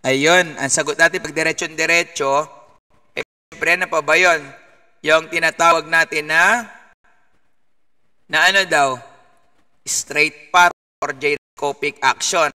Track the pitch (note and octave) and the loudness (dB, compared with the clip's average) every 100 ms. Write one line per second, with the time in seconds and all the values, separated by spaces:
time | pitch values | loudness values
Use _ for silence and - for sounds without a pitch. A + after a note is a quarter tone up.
0 | C3 C3+ D3 F3+ E3+ C#3+ C3+ - D3 D3 | -2 0 2 2 0 -6 -4 -2 -4 0
1 | E3 F3+ D3+ D3+ D#3+ D#3+ E3+ D#3 D#3+ E3+ | 0 0 -8 -4 -4 -4 -8 -6 0 0
2 | E3+ - C#3 C#3 D#3 - _ _ _ _ | -2 -4 -2 -2 -4 -14 _ _ _ _
3 | _ - - _ _ - D#3 F3 F3+ D#3+ | _ -14 -14 _ _ -6 -2 0 0 -4
4 | D3 D#3+ F3+ D#3+ C#3 - _ _ _ _ | 0 2 4 2 -4 -20 _ _ _ _
5 | D3+ D#3+ D#3+ E3 D#3+ D#3 E3+ E3 D#3 E3 | 0 0 0 -4 -4 2 2 2 0 -2
6 | D#3+ D#3 D3+ D#3+ F3+ A#3+ A3 - _ _ | 0 -4 -2 2 2 0 -4 -18 _ _
7 | _ _ _ _ _ _ _ _ _ _ | _ _ _ _ _ _ _ _ _ _
8 | _ _ _ D3+ F3 G3 F#3 D#3+ C#3 B2+ | _ _ _ 0 2 2 0 0 0 -2
9 | - - _ _ _ _ _ _ - - | -12 -20 _ _ _ _ _ _ -8 -8
10 | - D3+ D#3 - - F3+ F3 - _ _ | -6 -2 -2 -4 -2 4 4 2 _ _
11 | C#3+ C#3 C#3+ C#3+ _ _ C#3+ C#3 D3 - | -10 -4 -4 -4 _ _ -6 -4 -8 -2
12 | C3+ A#2 - F3+ D3+ | -2 0 -2 0 -2